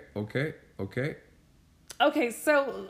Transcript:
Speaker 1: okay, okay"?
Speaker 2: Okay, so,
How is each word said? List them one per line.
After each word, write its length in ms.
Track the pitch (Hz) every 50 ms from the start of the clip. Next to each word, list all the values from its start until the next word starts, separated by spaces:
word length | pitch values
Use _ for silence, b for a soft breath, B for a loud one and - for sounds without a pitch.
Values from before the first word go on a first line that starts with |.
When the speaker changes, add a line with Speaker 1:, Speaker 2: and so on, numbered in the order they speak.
| - - -
Speaker 1:
okay, 380 | 104 107 107 - 123 143 156 - - - - _ -
okay"? 360 | 92 95 - 123 127 151 - - - - - _ _ _ _ _ _ _ _ _ _ - - -
Speaker 2:
Okay, 300 | 254 302 294 294 269 240
so, 580 | 220 - - 311 302 285 277 262 185 196 196 190